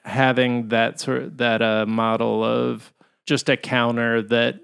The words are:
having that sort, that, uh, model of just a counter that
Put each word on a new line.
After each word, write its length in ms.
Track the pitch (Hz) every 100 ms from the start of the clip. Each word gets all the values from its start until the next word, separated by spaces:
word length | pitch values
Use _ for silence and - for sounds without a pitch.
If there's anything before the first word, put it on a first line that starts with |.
| -
having 600 | 113 131 123 123 120 113
that 320 | 113 117 -
sort, 380 | - 127 131 123
that, 240 | 120 113
uh, 220 | 113 110 107
model 560 | 113 113 113 117 110
of 500 | 113 120 123 113 - _ _ _ -
just 240 | 143 -
a 80 | 127
counter 640 | - 127 120 117 117 117
that 380 | 104 117 120 196